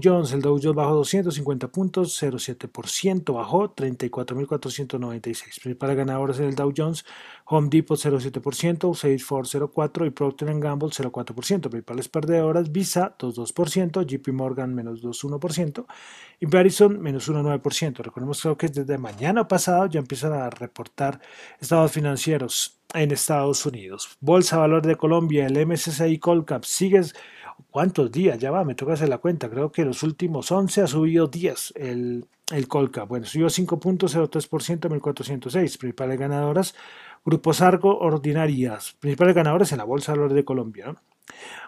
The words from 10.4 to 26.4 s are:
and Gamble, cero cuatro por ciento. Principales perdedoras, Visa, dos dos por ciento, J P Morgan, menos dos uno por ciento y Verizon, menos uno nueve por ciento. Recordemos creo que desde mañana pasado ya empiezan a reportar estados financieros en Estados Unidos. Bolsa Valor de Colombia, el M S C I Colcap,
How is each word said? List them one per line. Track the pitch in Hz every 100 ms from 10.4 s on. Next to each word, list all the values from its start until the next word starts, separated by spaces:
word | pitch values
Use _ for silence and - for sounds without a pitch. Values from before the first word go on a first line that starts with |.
| 151
and | 151
Gamble, | 147 143 151
cero | - 127
cuatro | 123 120
por | 117 127
ciento. | 196 139
Principales | 117 - 120 123
perdedoras, | 160 151 165 160 165 160
Visa, | 165 185 180 185 -
dos | 123 117
dos | 113
por | - 170
ciento, | 190 175 185
J | 156 135
P | 139
Morgan, | 131 131 127 127 123
menos | 117 113
dos | 120 -
uno | 143 143
por | 165
ciento | 156 160 185 247 - - - - _
y | 156
Verizon, | 185 185 185 208 202
menos | 160 135 151
uno | 151
nueve | 147 143
por | 143
ciento. | - 156 123
Recordemos | - - 131 143
creo | 160 151
que | 165
desde | 139 135 139
mañana | 117 104 147 220 -
pasado | 185 - 175 196
ya | 156
empiezan | 127 127 151
a | 147 123
reportar | - 120 - 117 - 139 139 - - - -
estados | 139 165 156
financieros | 160 147 135 160 151 123 - - - -
en | 165 147
Estados | 135 - 147 139 139 147
Unidos. | 120 95 98 - -
Bolsa | 135 180 180 165
Valor | 156 160 156
de | 156
Colombia, | 156 170 165 147 135
el | 139
M | 156
S | 165 170
C | 147 165
I | 160
Colcap, | 170 170